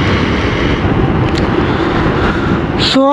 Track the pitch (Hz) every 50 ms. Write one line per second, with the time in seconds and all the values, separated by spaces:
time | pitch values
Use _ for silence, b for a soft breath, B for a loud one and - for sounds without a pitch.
0 | - - - - - - - - - - - - - - - - - - - -
1 | - - - - - - - - - - - - - - - - - - - -
2 | - - - - - - - - - - - - - - - - - - - 269
3 | 269 277